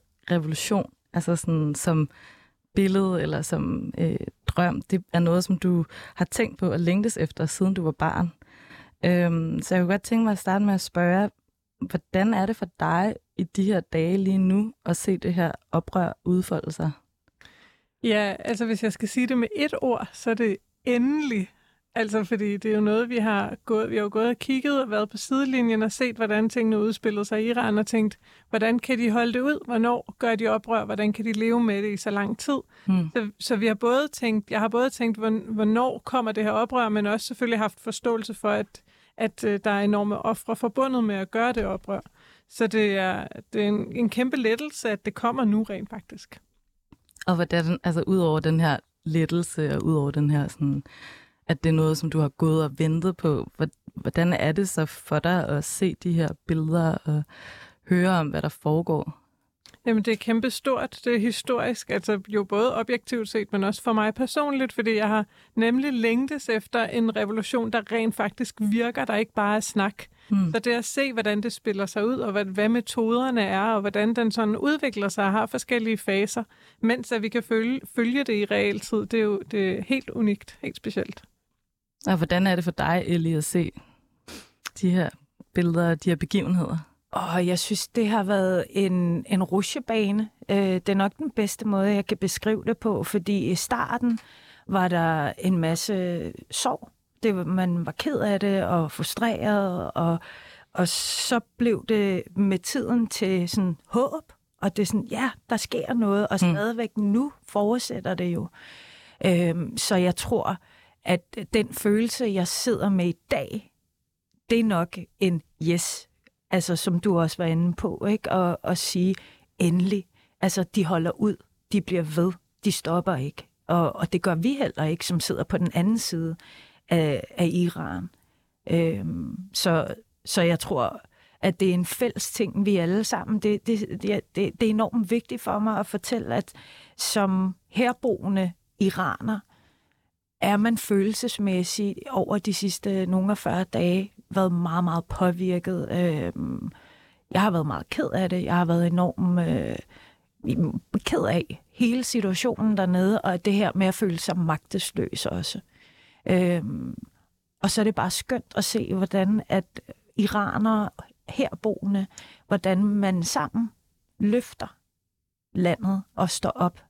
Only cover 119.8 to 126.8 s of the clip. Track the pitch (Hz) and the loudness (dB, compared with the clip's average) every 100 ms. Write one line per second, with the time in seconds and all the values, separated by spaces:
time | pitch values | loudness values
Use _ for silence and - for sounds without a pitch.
119.8 | 190 202 - _ _ _ 190 190 175 214 | 2 0 -6 _ _ _ -2 0 0 0
120.8 | 165 170 165 - 208 - _ _ - 202 | 2 2 0 0 0 -2 _ _ -2 -2
121.8 | - 175 156 156 180 175 _ _ 208 - | 0 -2 0 0 0 -2 _ _ -2 -2
122.8 | 160 170 190 131 143 - - _ - 170 | 0 0 0 -2 -4 -10 -20 _ 0 2
123.8 | 160 - 170 180 190 165 226 277 247 - | 2 0 -2 0 0 0 0 0 -2 -2
124.8 | 156 170 - 175 - - - 180 175 175 | -2 -2 -2 -2 -2 -4 -2 0 0 2
125.8 | 190 226 - 165 165 170 - - - _ | 2 0 -2 -4 -4 -8 -14 -20 -20 _